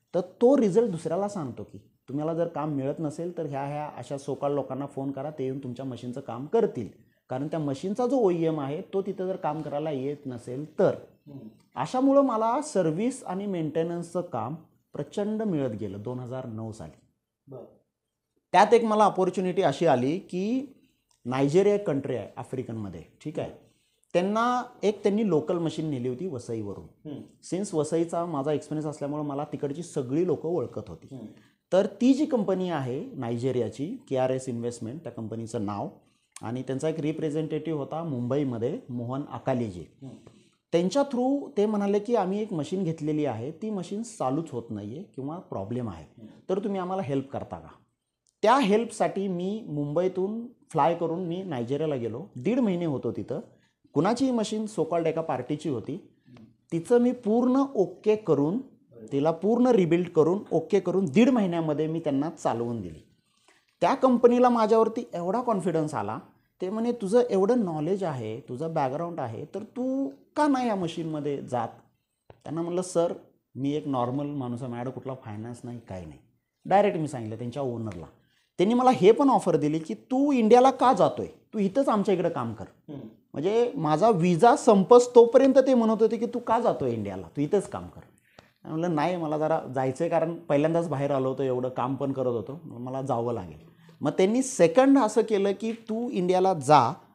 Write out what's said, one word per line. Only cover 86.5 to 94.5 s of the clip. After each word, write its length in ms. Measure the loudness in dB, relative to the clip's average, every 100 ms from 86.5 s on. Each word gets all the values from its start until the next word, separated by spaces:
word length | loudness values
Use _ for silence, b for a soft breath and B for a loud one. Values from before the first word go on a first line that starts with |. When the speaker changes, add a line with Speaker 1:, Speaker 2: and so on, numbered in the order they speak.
| 2
Speaker 1:
जातोय 320 | 2 0 -2
इंडियाला, 340 | -2 -6 -8 -10 -4
तू 40 |
इथंच 280 | 0 0 0
काम 180 | -10 -12
कर." 140 | -18 -20 _ b b b b
मी 60 | -10
म्हणलं, 240 | -4 -2
"नाही, 220 | 0 0 -2
मला 220 | -4 -2
जरा 220 | 0 0 -2
जायचंय, 340 | -2 -2 -2 0
कारण 260 | 0 0
पहिल्यांदाच 540 | -4 0 2 2 2 0
बाहेर 220 | -2 -2
आलो 180 | 0 0
होतो, 140 | -2
एवढं 260 | -2 -2 -2
काम 260 | -4 -4
पण 180 | -2 -4
करत 140 | -2 -2
होतो, 340 | -2 -6 -12
मला 380 | -14 -12 -8 -8
जावं 320 | -2 -2 -2
लागेल." 360 | -4 -8 -16 -20 b b b
मग 80 | -4
त्यांनी 320 | 2 2 2
सेकंड 560 | 0